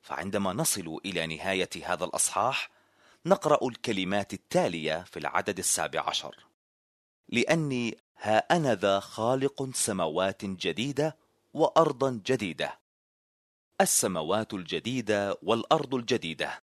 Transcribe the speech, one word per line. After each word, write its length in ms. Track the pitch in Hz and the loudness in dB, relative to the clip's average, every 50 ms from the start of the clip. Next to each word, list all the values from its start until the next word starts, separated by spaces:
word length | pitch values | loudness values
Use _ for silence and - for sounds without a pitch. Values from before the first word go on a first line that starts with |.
فعندما 520 | _ - - 65 82 98 98 104 101 95 92 | _ -8 -8 -6 -6 -2 -2 0 0 0 0
نصل 460 | 120 160 - - 104 90 82 80 - _ | 0 0 0 0 -2 -4 -8 -10 -8 _
إلى 220 | 98 95 85 82 80 | -4 -2 -2 -2 -2
نهاية 420 | 80 76 - 95 95 92 90 - - - - | -4 -6 -2 -2 0 0 0 -2 -4 -10 -4
هذا 220 | 82 90 80 90 | -4 -2 -2 -2
الأصحاح، 640 | 87 - - - - - - 104 123 135 - - - _ _ _ _ _ _ _ - - _ _ | -4 -2 0 -2 0 0 0 0 0 0 -2 -6 -8 _ _ _ _ _ _ _ -20 -20 _ _
نقرأ 420 | 165 190 - - 156 147 - - 123 | 0 0 2 4 2 2 4 2 -2
الكلمات 680 | 117 - - - 110 95 92 90 101 104 101 - 104 | -4 -4 -4 -2 -2 -2 0 0 0 -2 -2 -4 -8
التالية 680 | 92 _ _ - 175 180 120 85 82 76 78 78 82 92 | -12 _ _ 0 0 0 0 -2 -2 -2 -2 -2 -2 -6
في 160 | - - 85 | -10 -12 -8
العدد 400 | 76 69 67 85 98 - 101 90 | -8 -2 -2 -2 -2 0 -4 -2
السابع 500 | 90 - - - 80 76 - 78 - - | -2 -2 0 0 -2 -2 -2 -2 -4 -2
عشر: 360 | - - - 71 - - - _ _ _ _ _ _ _ _ _ _ _ _ _ _ _ _ - | -4 -4 -6 -8 -16 -18 -20 _ _ _ _ _ _ _ _ _ _ _ _ _ _ _ _ -4
"لأني 680 | - 117 - - 156 165 156 143 135 123 120 113 - - _ _ _ _ | 0 0 2 4 2 2 2 0 0 0 0 -2 -4 -6 _ _ _ _
ها 200 | - 104 107 110 | -2 2 4 2
أنا 380 | - - 160 175 156 139 113 | 4 4 2 4 4 2 2
ذا 240 | 92 98 101 98 98 | 4 4 4 4 4
خالق 680 | - - - - 110 117 131 135 131 139 - - 139 131 127 | 2 -2 -6 -2 0 2 2 2 0 -2 -2 -2 -8 -6 -2
سماوات 680 | - - - 104 95 85 80 78 87 92 98 98 _ - | -2 -2 0 0 0 0 0 2 2 0 0 0 _ -6
جديدة 720 | 98 95 90 - 90 80 80 113 143 139 - 147 156 151 _ _ _ _ _ _ _ _ | -6 -6 -2 -2 -2 -2 -2 -4 -4 0 0 0 -2 -2 _ _ _ _ _ _ _ _
وأرضا 680 | 143 156 - - 160 165 156 139 123 135 135 127 113 95 | 2 2 4 6 6 6 6 4 2 0 0 0 -2 0
جديدة." 540 | - 131 123 107 92 78 - 73 69 - _ _ _ _ _ _ _ _ _ _ _ _ _ _ _ _ _ _ _ _ _ | 0 0 0 0 -2 -2 -2 -4 -4 -4 _ _ _ _ _ _ _ _ _ _ _ _ _ _ _ _ _ _ _ _ _
السماوات 720 | 196 185 - - - 110 92 82 78 78 95 107 110 - - | 2 4 4 2 2 0 -2 -2 -2 0 0 0 0 -2 -6
الجديدة 840 | 98 90 78 90 82 - 110 127 131 113 98 107 101 101 101 95 - - | -10 -6 -4 -6 -4 -4 -4 -4 -4 0 0 0 0 2 0 -2 -4 0
والأرض 520 | 170 113 117 107 - 151 160 147 123 135 | 0 0 0 4 2 2 2 2 -2 -4
الجديدة. 680 | 127 117 110 127 110 - 82 80 - 76 73 - - _ | -4 0 0 -2 -2 0 -4 -6 -4 -6 -6 -6 -12 _